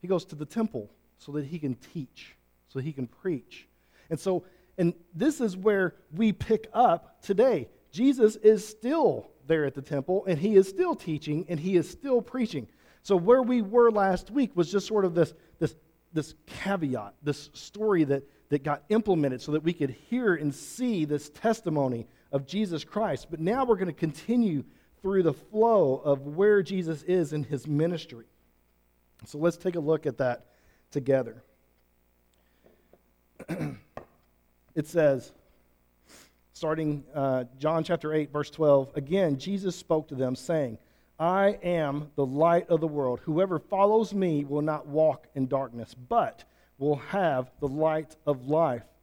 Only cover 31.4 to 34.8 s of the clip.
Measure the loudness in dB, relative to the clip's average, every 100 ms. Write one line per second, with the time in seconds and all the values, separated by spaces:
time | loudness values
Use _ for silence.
31.4 | _ _ _ _ _ _ _ _ _ _
32.4 | _ _ _ _ _ _ _ _ _ _
33.4 | -10 -8 -8 -10 _ -20 -20 _ _ _
34.4 | _ _ _ -8